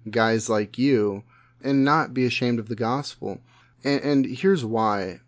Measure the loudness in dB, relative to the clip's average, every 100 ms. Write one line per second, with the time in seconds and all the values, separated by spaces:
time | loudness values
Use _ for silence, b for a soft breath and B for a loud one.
0 | -6 0 2 2 0 0 -2 -2 2 4
1 | 2 -2 -10 b b b -2 2 4 2
2 | 0 -2 -2 0 -2 -2 -4 -4 -2 -2
3 | -6 -10 -10 -10 _ b b b -2 -2
4 | 2 2 0 0 2 2 0 0 0 0
5 | -4 -8